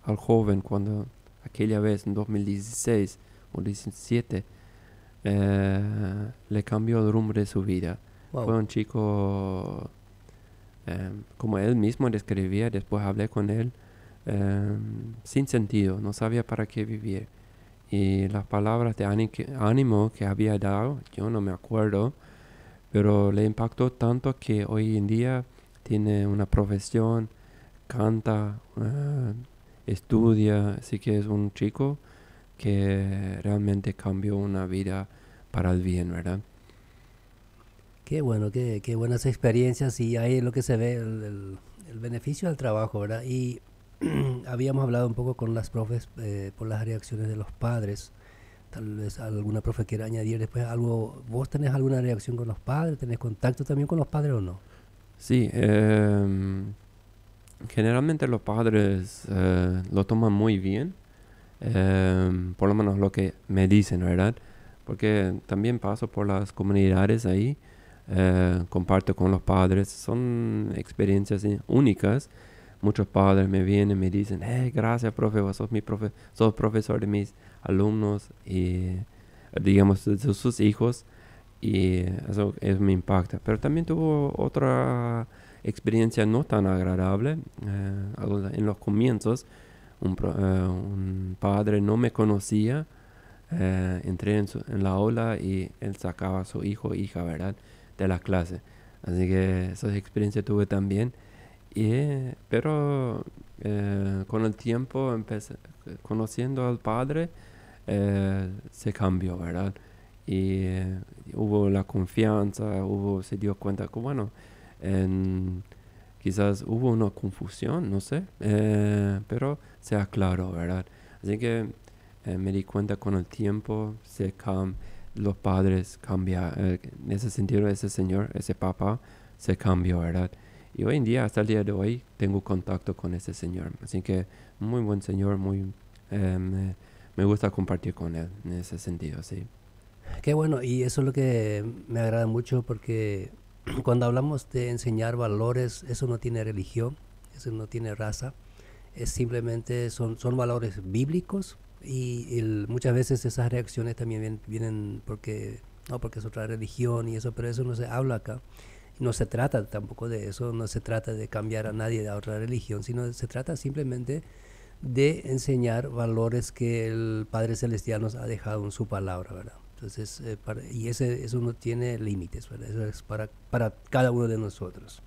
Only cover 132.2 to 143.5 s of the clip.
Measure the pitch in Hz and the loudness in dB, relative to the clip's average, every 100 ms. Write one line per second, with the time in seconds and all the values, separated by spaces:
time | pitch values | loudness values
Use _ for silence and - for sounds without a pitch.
132.2 | 98 98 - 92 90 95 - 92 87 87 | 0 0 0 -2 -2 -4 -4 -6 -4 -6
133.2 | - 90 87 90 - - - 95 92 95 | -8 -8 -6 -6 -8 -10 -6 -6 0 -2
134.2 | 95 - - - 107 123 107 101 95 98 | -2 -12 -20 -8 -4 -2 0 -2 -2 0
135.2 | 98 98 98 98 95 - - - - 101 | 0 0 0 -2 -4 -10 -20 -20 -8 -2
136.2 | 95 92 92 95 95 92 - - - - | 0 0 -2 -2 -4 -6 -16 -20 -12 0
137.2 | 101 104 101 98 95 92 87 - 82 82 | 2 4 0 -2 -2 -2 -4 -6 -6 -6
138.2 | 85 101 85 87 87 85 - 87 76 73 | -8 -10 -8 -8 -8 -10 -8 -8 -8 -10
139.2 | 87 95 113 - - - - - - - | -10 -12 -12 -18 -20 -20 -20 -18 -12 -4
140.2 | - 151 156 135 123 127 123 143 135 131 | 0 2 2 0 0 0 0 2 0 2
141.2 | 131 117 107 104 110 - - 117 113 117 | 2 2 0 -2 -4 -8 -6 -2 0 2
142.2 | 113 117 117 127 120 110 - 113 107 101 | 2 0 0 -2 0 -6 -4 -2 -2 -4
143.2 | 98 - - | -8 -16 -20